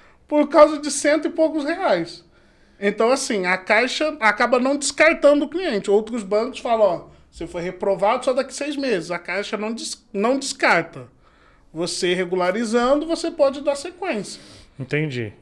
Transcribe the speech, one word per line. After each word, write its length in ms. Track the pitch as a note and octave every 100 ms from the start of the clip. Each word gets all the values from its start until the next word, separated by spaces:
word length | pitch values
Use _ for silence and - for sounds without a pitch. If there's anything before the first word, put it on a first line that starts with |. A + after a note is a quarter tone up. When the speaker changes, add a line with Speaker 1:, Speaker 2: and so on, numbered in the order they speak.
| - _ -
Speaker 1:
por 220 | D4+ D4
causa 300 | D#4+ D4+ D4
de 100 | D4
cento 380 | - D4 D4+ D#4+
e 20 |
poucos 340 | - D#4+ D#4
reais. 600 | D4 F4 E4+ F3+ E3 - _ _ _ _ _ -
Então, 300 | G3+ G#3 A3+
assim, 360 | C4+ - G#3 F3+
a 100 | F#3
Caixa 600 | - G#3+ B3 - D#4 D4+
acaba 400 | A3 - A#3 B3+
não 180 | C4 C#4+
descartando 680 | - - D#4 D#4+ C#4+ D4
o 40 | C#4+
cliente. 420 | F4 F4+ G3+ G3+
Outros 340 | G3+ A3 A#3+
bancos 340 | F#3+ G#3 A3+ A3+
falam, 280 | B3 A3+ G3+
ó, 280 | E3 - - _
você 160 | - E3
foi 160 | F3
reprovado 640 | F3+ F3+ G3 F#3 A#3+ B3+
só 80 | C4
daqui 220 | C4 C4
seis 220 | - C#4+ C#4
meses. 340 | C4+ F#3+ D#3+
A 80 | F3
Caixa 380 | - F#3 G3+ G#3
não 160 | G#3+
des-, 320 | A3+ - - _
não 260 | G3 A3+ C4+
descarta. 680 | C4+ - B3+ F3+ D#3+ C3+ A#2+ _ _ _ _ _ _
Você 420 | D#3 E3+ - F3+
regularizando, 920 | F3+ F3 F#3 F3+ G#3+ A3+ A#3+ B3 D4
você 260 | D#4+ E4 E4
pode 280 | E4 C#4 C#4
dar 140 | D4
sequência. 640 | C#4 F4+ - F#4 A3 - - - - - -
Speaker 2:
Entendi, 540 | B2+ D3 D#3 B2 G#2+ -